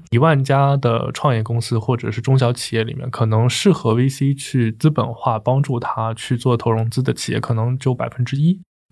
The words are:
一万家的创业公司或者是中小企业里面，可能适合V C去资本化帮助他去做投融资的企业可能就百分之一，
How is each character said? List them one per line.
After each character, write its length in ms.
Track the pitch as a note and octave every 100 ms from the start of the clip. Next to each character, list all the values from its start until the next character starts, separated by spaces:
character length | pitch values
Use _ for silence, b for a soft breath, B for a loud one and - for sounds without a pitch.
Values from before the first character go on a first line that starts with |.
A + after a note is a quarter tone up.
| -
一 80 | A#2
万 260 | D#3+ C#3
家 320 | C3 C#3 C#3 C#3
的 340 | B2 A2+ -
创 200 | - C#3
业 80 | A2+
公 200 | A2 A#2
司 180 | - A#2
或 160 | A#2 A#2+
者 160 | A2
是 80 | A2+
中 180 | C3 C3
小 140 | A#2+
企 240 | A#2+ - A2+
业 80 |
里 100 | A2+
面， 160 | C3 B2
可 160 | - A2
能 220 | A2 B2
适 220 | - G3+
合 220 | - A2
V 160 | A#2 C3+
C 240 | C3+ C#3
去 400 | C3+ - C3 A2+
资 160 | A2 D#3
本 240 | D3 A#2+
化 260 | A#2+ B2+ A2
帮 240 | B2+ C3+
助 160 | C#3+ A#2
他 340 | - - A2+
去 220 | A#2 - B2
做 220 | B2+ A#2
投 120 | A#2
融 200 | A2 A#2
资 120 | C3
的 120 | C3
企 180 | - -
业 80 | A2+
可 140 | -
能 260 | A2+ A#2 C3
就 160 | C3+ B2+
百 140 | A#2+
分 160 | - A#2
之 100 | C#3
一， 240 | E3 F#3+ - _ _